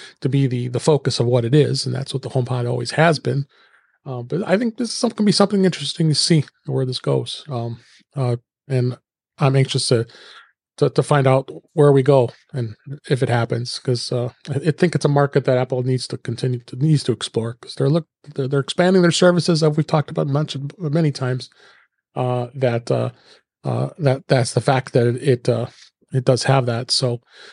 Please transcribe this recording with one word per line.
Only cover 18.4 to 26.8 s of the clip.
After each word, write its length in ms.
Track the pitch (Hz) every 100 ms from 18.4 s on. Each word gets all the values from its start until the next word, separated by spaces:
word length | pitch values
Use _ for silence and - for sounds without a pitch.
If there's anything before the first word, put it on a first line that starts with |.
| 135
they're 140 | 139
expanding 420 | 135 - 175 185
their 80 | 175
services, 520 | - 180 175 156 160
as 140 | 156 151
we've 100 | 151
talked 240 | 160 -
about, 180 | 165 160
mentioned 460 | 139 151 139 139 -
many 320 | 160 156 156
times, 400 | 131 127 127 - _ - _ _ _ _
uh, 340 | - 127 123 120
that, 360 | 135 127 117 120
uh, 200 | 127 120 - _ - _ _
uh, 260 | 135 120 139 -
that, 280 | 143 135 -
that's 260 | 135 113
the 60 | -
fact 320 | - 131 -
that 140 | 135 120
it, 160 | 120
it, 260 | 151 120 -
uh, 180 | 117 120 - - _ _
it 120 | 135
does 180 | 123 123
have 240 | - 135 120
that. 240 | 117